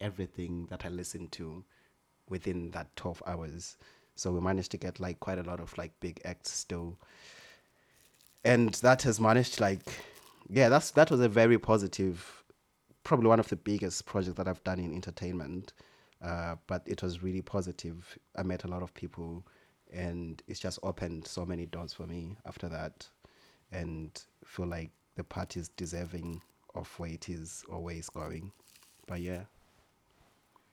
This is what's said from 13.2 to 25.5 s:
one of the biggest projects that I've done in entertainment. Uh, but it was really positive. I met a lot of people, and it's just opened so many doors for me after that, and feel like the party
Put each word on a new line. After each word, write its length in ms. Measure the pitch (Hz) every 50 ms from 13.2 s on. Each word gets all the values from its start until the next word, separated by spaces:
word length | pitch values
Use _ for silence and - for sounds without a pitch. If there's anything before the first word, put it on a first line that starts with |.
| 113 110
one 120 | 113 113
of 80 | 156 -
the 80 | -
biggest 480 | 87 - 104 104 101 104 90 - - -
projects 320 | - - 101 92 92 87
that 100 | 92 92
I've 160 | 92 90 - -
done 140 | 92 92 92
in 160 | 90 85 76
entertainment. 800 | 90 - 87 82 - 90 87 90 87 76 69 87 92 104 - - - - - - _ _ _ _ _
Uh, 360 | - 87 87 87 85 85 85 82 -
but 160 | - 95 87 -
it 160 | - - - 92
was 200 | 90 87 87 90
really 180 | 92 92 92
positive. 800 | 90 - - 101 90 90 82 - - 85 82 85 85 - - - _ _ -
I 60 | - 92
met 220 | 92 92 90 -
a 40 | 92
lot 140 | 90 90 90
of 100 | 85 -
people, 540 | - - 85 - - 85 82 85 87 90 - _ _ _ _ _ _ _ _
and 520 | - 90 87 87 85 87 85 82 80 - -
it's 140 | - 90 -
just 180 | - 92 87 - -
opened 440 | 95 85 - 95 85 85 80 80
so 200 | - - 92 90
many 200 | 87 90 85 85
doors 280 | 80 - 85 85 - -
for 120 | - 82
me 300 | 82 85 87 82 85 101 - -
after 240 | 92 - - - 87
that, 400 | 82 80 80 78 - - - - _ _ - _ _ _ _ _ _ _ _ _ 95
and 380 | 92 85 85 80 80 80 78 - - - _ _ _ -
feel 220 | - - - 90
like 240 | 87 85 82 80 80 - _ _ _ _
the 80 | - 85
party 340 | - - 90 92 -